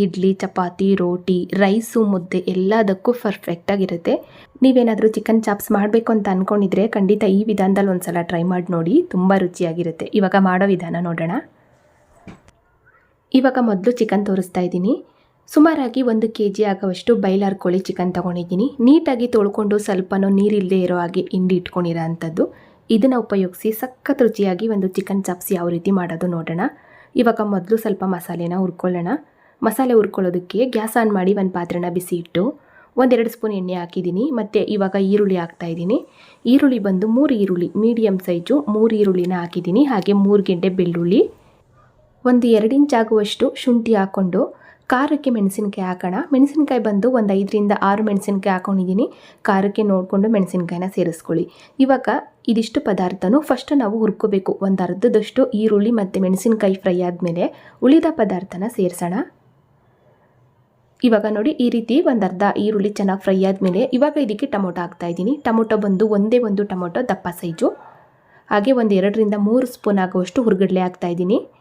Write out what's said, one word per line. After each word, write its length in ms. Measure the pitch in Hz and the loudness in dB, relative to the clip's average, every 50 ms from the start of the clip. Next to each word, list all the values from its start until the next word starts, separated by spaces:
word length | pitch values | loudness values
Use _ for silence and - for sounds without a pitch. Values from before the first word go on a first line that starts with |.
| 202 | 0
ಇಡ್ಲಿ, 260 | 185 170 190 180 190 190 190 - | 0 0 0 0 0 0 0 -2
ಚಪಾತಿ, 460 | 190 - - 185 175 175 - 196 196 196 185 180 | -6 -4 -4 -4 -4 -2 -2 0 2 2 2 2
ರೋಟಿ, 340 | 175 180 180 180 - 185 180 175 180 - 190 | 0 -2 -2 -2 0 -2 0 -2 -2 0 2
ರೈಸು, 400 | 202 196 196 226 226 - - 240 220 202 196 | 2 2 2 0 -2 -2 0 0 2 2 0
ಮುದ್ದೆ 280 | 185 170 185 - 185 180 - 185 | -2 -2 -4 -4 -4 -2 -2 -2
ಎಲ್ಲದಕ್ಕೂ 580 | 185 185 190 220 226 220 196 190 190 - 247 - - - | 0 0 2 2 2 2 2 0 -2 0 -2 -2 0 -2
ಪರ್ಫೆಕ್ಟ್ 500 | 214 190 - - - 170 170 - - 196 | -6 -6 -6 -6 -8 -8 -6 -4 -4 -2
ಆಗಿರುತ್ತೆ. 420 | 202 190 180 175 170 170 196 254 - - - - - - - - - - | 0 0 -2 -4 -4 -2 -2 -2 -2 -4 -8 -20 -20 -20 -18 -4 2 4
ನೀವೇನಾದ್ರೂ 460 | 262 254 254 240 226 220 196 214 220 214 | 4 6 6 4 4 2 2 2 2 2
ಚಿಕನ್ 240 | 220 208 - 220 226 220 | 0 0 2 2 2 2
ಚಾಪ್ಸ್ 240 | - 208 208 - - 214 | 0 -2 -2 -2 -2 0
ಮಾಡ್ಬೇಕು 360 | 202 196 208 214 226 226 - 226 | 0 2 2 2 0 2 2 0
ಅಂತ 120 | 214 202 202 190 | 0 0 0 0
ಅನ್ಕೊಂಡಿದ್ರೆ 480 | 185 190 190 214 208 202 185 190 185 196 220 - | 0 0 0 0 0 0 0 2 0 0 0 0
ಖಂಡಿತ 340 | 220 202 185 208 208 220 202 196 | 0 2 2 2 2 2 2 2
ಈ 40 | 196 214 220 | 2 2 0
ವಿಧಾನದಲ್ಲಿ 420 | 214 202 190 190 196 196 202 196 185 | 0 0 2 2 2 2 2 0 0
ಒಂದ್ಸಲ 300 | 180 180 - 170 175 170 170 185 | -2 -4 -4 -4 -4 -4 -4 -2
ಟ್ರೈ 100 | 170 170 180 185 | -2 -2 -2 -2
ಮಾಡಿ 160 | 180 175 180 180 | -2 -2 -2 -2
ನೋಡಿ, 200 | 165 165 165 226 320 349 - - | -2 0 2 2 2 0 0 -2
ತುಂಬ 180 | 180 180 190 196 196 185 | 0 2 2 2 2 2
ರುಚಿಯಾಗಿರುತ್ತೆ. 640 | 175 180 - 185 165 160 170 170 165 160 - - - - 214 | -2 -4 -4 -4 -4 -4 -4 -4 -6 -6 -8 -8 -4 -2 0
ಇವಾಗ 160 | 190 185 - 196 196 190 | 0 2 2 4 4 4
ಮಾಡೋ 200 | 180 185 196 202 196 | 2 2 2 2 0
ವಿಧಾನ 260 | 175 180 165 170 170 175 170 | 0 -2 -4 -6 -4 -4 -4
ನೋಡೋಣ. 240 | 170 165 165 165 180 262 - - _ _ _ _ _ _ _ _ _ _ _ _ _ _ _ - - - _ _ - _ _ _ _ _ _ _ _ _ _ _ _ _ _ _ - 262 | -4 -4 -4 -4 -4 -6 -8 -10 _ _ _ _ _ _ _ _ _ _ _ _ _ _ _ -20 -20 -20 _ _ -20 _ _ _ _ _ _ _ _ _ _ _ _ _ _ _ 0 2
ಇವಾಗ 180 | 254 262 262 262 247 226 | 2 2 2 2 0 0
ಮೊದಲು 220 | 208 185 185 247 240 240 226 | 0 0 0 0 0 0 0
ಚಿಕನ್ 240 | 220 196 196 202 208 | 0 0 0 0 0
ತೋರಿಸ್ತಾ 320 | 190 190 180 180 - 180 180 175 | -2 -2 -2 -4 -4 -4 -2 -2
ಇದ್ದೀನಿ. 260 | 180 180 180 202 285 370 - _ _ _ _ _ _ _ _ - - | -2 -2 -2 -2 -2 -2 -6 _ _ _ _ _ _ _ _ -2 2
ಸುಮಾರಾಗಿ 480 | 311 294 330 320 294 269 240 226 254 262 240 | 4 4 4 4 2 -2 -2 -2 -2 0 0
ಒಂದು 160 | 220 220 220 220 220 | 0 0 0 -2 -2
ಕೆ 80 | - 214 202 190 | -2 -2 -2 0
ಜಿ 60 | 208 214 208 196 | 0 0 0 0
ಆಗುವಷ್ಟು 400 | 185 - 190 180 185 - - 233 196 196 | -2 -2 -4 -4 -2 0 0 2 2 2
ಬಾಯ್ಲರ್ 320 | 190 185 196 202 190 190 196 - | 2 2 2 0 0 -2 -2 -2
ಕೋಳಿ 160 | 185 180 185 185 | 0 0 0 -2
ಚಿಕನ್ 260 | - 190 - 180 180 175 | -4 -4 -4 -2 -4 -2
ತಗೊಂಡಿದ್ದೀನಿ. 500 | 180 175 180 175 180 170 175 180 180 220 277 - - 233 | -4 -4 -4 -4 -6 -6 -4 -2 -2 -2 -2 0 2 4
ನೀಟಾಗಿ 400 | 247 294 330 330 311 269 233 240 240 240 | 6 6 6 4 2 -2 -2 -2 0 0
ತೊಳ್ಕೊಂಡು 420 | 220 202 - - - 214 208 208 208 208 | 2 0 0 0 -2 -2 0 0 0 0
ಸ್ವಲ್ಪನೂ 420 | - 196 185 185 185 202 196 196 196 196 | -2 -2 -2 -2 -2 -2 0 2 2 2
ನೀರಿಲ್ಲದೆ 420 | 196 196 208 214 208 196 185 190 190 180 | 2 2 2 2 0 0 0 0 0 2
ಇರೋ 120 | 180 180 175 | 0 0 -2
ಹಾಗೆ 220 | 175 170 175 185 180 180 - | -2 -2 -2 -4 -4 -2 -2
ಹಿಂಡಿ 220 | 185 185 185 190 175 | -2 0 2 2 0
ಇಟ್ಕೊಂಡಿರೋ 420 | 175 - - 180 180 170 170 170 165 165 | 0 -2 -4 -4 -2 -2 -2 -2 -4 -4
ಅಂಥದ್ದು. 360 | 170 165 - 165 160 185 262 - - - - - _ _ _ - 226 | -6 -6 -8 -6 -4 -2 -2 -4 -4 -10 -20 -20 _ _ _ 0 0
ಇದನ್ನ 200 | 214 202 269 254 247 220 | 2 4 4 2 2 -2
ಉಪಯೋಗಿಸಿ 460 | - 208 196 185 180 180 - - 214 220 - | -2 0 0 0 -2 -4 -6 -6 -6 -4 -4
ಸಖತ್ 420 | - 262 - _ - - 294 - 247 | -6 -10 -10 _ -4 -2 2 2 2
ರುಚಿಯಾಗಿ 400 | 220 220 - 202 190 185 180 214 226 220 | 2 2 0 -2 -2 -2 -2 -2 -2 -2
ಒಂದು 140 | 196 185 185 185 | 0 -2 -2 -2
ಚಿಕನ್ 280 | - 190 - 190 196 190 | -4 -4 -2 -2 -4 -2
ಚಾಪ್ಸ್ 240 | - 180 180 - - 202 | -4 -6 -8 -6 -4 -4
ಯಾವ 100 | 175 170 175 170 | -2 -2 -2 -4
ರೀತಿ 160 | 170 170 196 196 190 | -2 0 0 0 0
ಮಾಡೋದು 300 | 175 170 165 165 185 180 175 | 0 -2 -6 -4 -4 -4 -4
ನೋಡೋಣ. 260 | 165 160 - 165 170 202 294 - - _ _ - - - _ - - 240 | -4 -4 -6 -4 -4 -4 -4 -6 -8 _ _ -20 -20 -18 _ -2 0 2
ಇವಾಗ 180 | 233 226 226 214 208 202 | 2 2 0 0 -2 -2
ಮೊದಲು 240 | 190 180 180 220 220 - | -2 -2 0 0 0 0
ಸ್ವಲ್ಪ 180 | 214 196 185 190 185 185 | -2 -4 -4 -2 -4 -4
ಮಸಾಲೆನ 400 | 175 170 - 175 170 170 170 175 185 190 | -4 -6 -8 -8 -6 -6 -4 -2 -2 -2
ಹುರ್ಕೊಳ್ಳೋಣ. 460 | 180 175 - - 185 180 175 170 175 247 311 - _ _ _ _ _ _ - - | -4 -4 -4 -4 -2 -2 -2 -2 -4 -4 -4 -6 _ _ _ _ _ _ -2 -2
ಮಸಾಲೆ 300 | 226 220 - 269 254 240 220 | 0 0 0 0 2 4 4
ಹುರ್ಕೊಳ್ಳೋದಕ್ಕೆ 600 | 202 196 - - 190 180 175 180 180 - - 196 254 262 247 | 4 2 0 -2 -2 0 -2 -2 -4 -4 -2 -2 -2 0 0
ಗ್ಯಾಸ್ 200 | 220 214 220 - 247 226 | -2 -4 -2 0 0 0
ಆನ್ 100 | 220 208 190 | 0 0 0
ಮಾಡಿ 160 | 180 185 202 202 190 | 2 2 2 2 0
ಒಂದು 120 | 185 185 180 | -2 -2 -4
ಪಾತ್ರೆನ 320 | 175 170 175 175 175 175 175 180 | -6 -6 -4 -4 -4 -4 -4 -4
ಬಿಸಿ 180 | 175 - 180 175 170 | -6 -4 -6 -6 -6
ಇಟ್ಟು 220 | - - 165 190 262 - - _ _ _ - - _ - - 262 | -4 -4 -2 -2 -2 -4 -8 _ _ _ -20 -20 _ -2 0 2
ಒಂದೆರಡು 300 | 262 247 233 226 233 233 | 4 4 2 2 0 -4
ಸ್ಪೂನ್ 220 | - - 220 208 190 | -6 -6 -6 -4 -4
ಎಣ್ಣೆ 160 | 185 180 180 180 175 | -6 -6 -6 -6 -8
ಹಾಕಿದ್ದೀನಿ. 420 | 170 - 185 175 175 175 185 240 320 285 233 | -8 -6 -6 -4 -2 -2 -2 -2 -2 -2 -4
ಮತ್ತೆ 220 | 208 208 - 214 185 - 208 | -4 -2 -2 -2 0 0 0
ಇವಾಗ 200 | 208 196 190 190 202 196 190 | -2 -2 0 0 0 0 2
ಈರುಳ್ಳಿ 280 | 202 208 208 196 190 180 170 | 2 2 2 2 0 0 -2
ಹಾಕ್ತಾ 260 | 170 - - 180 170 165 | -6 -8 -10 -10 -8 -6
ಇದ್ದೀನಿ. 260 | 170 170 180 226 320 - - _ _ - - - _ - 233 247 | -6 -4 -2 -2 -2 -4 -6 _ _ -20 -20 -18 _ 0 4 4
ಈರುಳ್ಳಿ 260 | 277 294 277 254 233 196 202 | 4 6 4 2 2 0 0
ಬಂದು 200 | 190 185 196 220 226 247 | 0 0 0 0 2 2
ಮೂರು 160 | 285 302 269 214 202 | 2 2 2 2 0
ಈರುಳ್ಳಿ, 280 | 175 180 175 175 - - 196 214 | 0 0 0 -2 -2 -2 0 2
ಮೀಡಿಯಮ್ 380 | 226 240 226 220 208 196 185 - - | 2 2 2 2 0 0 0 -2 -2
ಸೈಜು 260 | 175 170 170 - 240 294 294 - 208 214 | -4 -4 -2 0 0 0 0 0 0 2
ಮೂರು 160 | 220 233 220 214 208 | 2 2 4 4 2
ಈರುಳ್ಳಿನ 340 | 196 185 180 175 180 185 180 175 | 2 2 2 0 -2 -2 -4 -4
ಹಾಕಿದ್ದೀನಿ. 420 | 170 - 180 175 180 175 226 294 277 254 | -6 -6 -6 -4 0 2 2 2 2 2
ಹಾಗೆ 220 | 202 175 - 208 202 196 | 0 0 2 2 2 4
ಮೂರು 180 | 196 208 208 190 - | 4 4 4 4 2
ಗೆಡ್ಡೆ 220 | 185 170 180 190 180 190 | 0 0 0 -2 0 0
ಬೆಳ್ಳುಳ್ಳಿ, 420 | 180 175 170 175 170 175 185 269 - - - - _ _ _ _ _ _ _ _ _ _ _ _ _ _ _ _ - 247 247 | 0 0 0 -2 0 2 4 2 2 2 -2 -14 _ _ _ _ _ _ _ _ _ _ _ _ _ _ _ _ 0 2 2
ಒಂದು 140 | 247 233 240 226 | 4 4 4 4
ಎರಡು 180 | 208 214 226 269 277 | 4 4 4 4 4
ಇಂಚ್ 180 | 285 285 277 226 226 | 2 4 4 2 2
ಆಗುವಷ್ಟು 440 | 220 226 214 208 208 - - - 277 269 - - | 2 2 2 2 0 -2 -2 -2 -2 -2 -2 -2
ಶುಂಠಿ 280 | 254 240 240 226 226 220 202 | 0 0 2 2 2 2 2
ಹಾಕ್ಕೊಂಡು 420 | 190 196 - - 190 180 175 190 277 370 - - - - - _ _ - 262 | 2 0 0 -2 -2 0 0 0 -2 -2 -4 -10 -20 -20 -20 _ _ -2 0
ಖಾರಕ್ಕೆ 380 | 247 277 294 302 285 294 269 247 | 0 0 0 0 -2 0 0 0
ಮೆಣಸಿನ್ಕಾಯಿ 500 | 220 196 190 196 - 214 208 202 - 190 180 | 0 0 -2 -2 -2 -6 -6 -4 -6 -6 -6
ಹಾಕೋಣ. 280 | 180 180 - 180 180 220 330 - 285 | -6 -4 -4 -4 -4 -4 -4 0 2
ಮೆಣಸಿನ್ಕಾಯಿ 480 | 254 269 277 277 311 294 285 262 247 214 | 4 4 4 4 2 0 2 0 0 0
ಬಂದು 200 | 226 202 196 190 254 262 240 | 0 0 0 2 2 2 2
ಒಂದು 120 | 220 202 196 196 | 2 2 0 0
ಐದರಿಂದ 360 | 202 196 - 208 208 202 208 - - 196 | 0 0 0 0 0 0 0 0 0 0
ಆರು 140 | 202 208 214 214 | 0 0 0 0
ಮೆಣಸಿನ್ಕಾಯಿ 440 | 202 196 196 - 202 190 190 202 190 | -2 -2 -2 -2 -4 -2 0 -2 -2
ಹಾಕ್ಕೊಂಡಿದ್ದೀನಿ. 520 | 185 - - 196 190 185 180 185 202 269 - - - - - - _ - - | -2 -2 -2 -2 -2 0 0 0 0 0 -2 -4 -10 -20 -20 -20 _ -4 0
ಖಾರಕ್ಕೆ 340 | 202 190 190 202 202 - 220 202 | 0 2 0 0 0 0 0 0
ನೋಡಿಕೊಂಡು 380 | 196 185 180 185 - 196 196 220 226 | 0 0 0 -2 0 0 2 2 2
ಮೆಣಸಿನ್ಕಾಯಿನ 520 | 202 190 180 - 180 175 165 175 170 185 185 - | 2 0 0 -2 -4 -4 -4 -4 -6 -6 -6 -2
ಸೇರಿಸ್ಕೊಳ್ಳಿ. 480 | - 175 170 160 - - - 170 165 175 - - - - - _ - 262 | -2 -2 -2 -2 -6 -6 -4 -4 -4 -4 -4 -10 -20 -20 -8 _ 0 2
ಇವಾಗ 240 | 262 269 254 254 - 311 294 - - _ _ _ - 226 | 4 2 2 2 0 -2 -2 -4 -8 _ _ _ 0 0
ಇದಿಷ್ಟು 260 | 226 226 - - 285 285 - | 0 0 -2 -2 -4 -2 0
ಪದಾರ್ಥನೂ 500 | 196 185 185 180 190 196 - 185 226 294 302 - | 0 0 -2 -2 -4 -2 0 2 2 2 2 0
ಫಸ್ಟ್ 220 | - - - - 302 277 247 | -2 -4 -2 -2 0 0 0
ನಾವು 160 | 202 208 226 220 | 0 0 0 0
ಹುರ್ಕೋಬೇಕು. 520 | 208 202 - - 208 202 190 190 - - - 196 | -2 -2 0 -2 0 0 0 -2 -2 -4 -2 -2
ಒಂದು 140 | 196 196 190 185 | -2 0 0 -2
ಅರ್ಧದಷ್ಟು 580 | 175 180 190 208 247 208 214 208 - - - 269 262 - 208 | -4 -2 0 0 2 2 2 0 0 0 0 0 0 0 0
ಈರುಳ್ಳಿ 320 | 214 214 214 202 202 226 240 220 | 0 2 2 2 2 2 0 0
ಮತ್ತು 200 | 196 185 - 190 190 | -2 -2 -2 -2 0
ಮೆಣಸಿನ್ಕಾಯಿ 520 | 185 190 185 - 233 226 220 214 196 190 190 - | 0 0 0 0 0 0 2 2 0 0 0 -2
ಫ್ರೈ 140 | 190 175 180 180 175 | -2 -2 0 -2 -4
ಆದಮೇಲೆ 380 | 175 170 180 170 165 175 202 330 - - - - - - - | -4 -4 -4 -4 -2 -2 -4 -4 -4 -8 -20 -20 -8 0 2
ಉಳಿದ 240 | 247 285 330 339 330 311 - | 4 4 4 4 2 0 0
ಪದಾರ್ಥನ 480 | 330 196 185 175 196 - - 175 190 233 - | 0 0 -2 -4 -6 -8 -8 -8 -8 -6 -4
ಸೇರಿಸೋಣ. 380 | - 190 175 180 - 180 175 180 226 330 - - _ _ _ _ _ _ _ _ _ _ _ _ _ _ _ _ _ _ _ _ _ _ _ _ _ _ _ _ _ _ _ _ _ - 247 | -2 -2 -2 -2 -4 -6 -4 -4 -4 -6 -8 -10 _ _ _ _ _ _ _ _ _ _ _ _ _ _ _ _ _ _ _ _ _ _ _ _ _ _ _ _ _ _ _ _ _ 0 2
ಇವಾಗ 160 | 226 208 208 214 214 208 | 2 2 2 0 -2 -2
ನೋಡಿ, 160 | 208 294 311 - 247 | -2 -2 0 0 0
ಈ 40 | 240 233 | 0 0
ರೀತಿ 220 | 233 226 - 233 294 359 330 262 | -2 -2 0 2 2 2 2 2
ಒಂದು 140 | 220 196 185 | 2 0 -2
ಅರ್ಧ 140 | 185 180 208 202 - - 202 | -2 0 0 0 0 0 0
ಈರುಳ್ಳಿ 280 | 208 220 202 196 208 208 - | 0 0 0 0 -2 -2 -2
ಚೆನ್ನಾಗಿ 240 | 202 190 190 196 - 196 | -2 0 -2 -2 0 0
ಫ್ರೈ 100 | 190 190 190 190 190 | 0 2 2 0 0
ಆದಮೇಲೆ 300 | 190 196 185 180 190 254 - - 247 | 0 0 0 0 0 0 0 0 2
ಇವಾಗ 160 | 277 302 294 302 285 | 2 2 2 0 -2
ಇದಕ್ಕೆ 220 | 208 214 208 285 277 - | -2 -2 -4 -6 -4 -4
ಟೊಮೊಟೊ 260 | 202 196 180 170 180 175 | -4 -4 -4 -4 -6 -8
ಹಾಕ್ತಾ 240 | 170 - - 180 170 170 | -8 -10 -10 -8 -6 -4
ಇದ್ದೀನಿ. 200 | 175 185 220 285 285 - 254 | -4 -2 -2 -2 -2 -2 0
ಟೊಮೊಟೊ 300 | 226 226 226 220 220 214 208 | 2 2 2 2 0 0 0
ಬಂದು 200 | 202 190 185 214 220 214 202 | 0 0 2 2 2 2 2
ಒಂದೇ 220 | 202 220 233 247 240 220 | 2 2 2 2 2 2
ಒಂದು 140 | 202 190 208 202 196 | 0 -2 -2 -4 -4
ಟೊಮೊಟೊ 280 | 180 180 175 170 - 254 247 190 | -6 -6 -4 -4 -4 -2 -2 -4
ದಪ್ಪ 160 | 185 - 175 175 - | -4 -6 -10 -10 -8
ಸೈಜು. 300 | - 175 165 165 233 330 - - - - - - _ _ _ _ _ _ _ _ _ - - | -8 -8 -4 -2 -2 -2 -2 -4 -12 -20 -20 -20 _ _ _ _ _ _ _ _ _ -4 -2
ಹಾಗೆ 220 | 208 202 262 269 247 226 | 0 2 2 2 2 2
ಒಂದು 120 | 214 196 185 | 2 2 2
ಎರಡರಿಂದ 380 | 185 202 208 220 220 208 208 208 202 208 | 2 2 2 0 0 0 0 0 0 2
ಮೂರು 200 | 226 254 269 247 - | 2 2 0 -2 -4
ಸ್ಪೂನ್ 260 | - - 208 202 196 185 | -6 -2 0 0 0 0
ಆಗುವಷ್ಟು 360 | 180 - 185 180 180 - - 247 220 | 0 0 -2 -2 -2 -2 -2 2 2
ಹುರ್ಗಡ್ಲೆ 360 | 202 185 196 180 190 185 185 180 | 2 2 2 2 2 0 -2 -2
ಹಾಕ್ತಾ 220 | 180 - - 175 175 | -4 -6 -6 -4 -4
ಇದ್ದೀನಿ. 240 | 170 180 180 220 294 - - _ _ | -2 0 0 0 0 -2 -4 _ _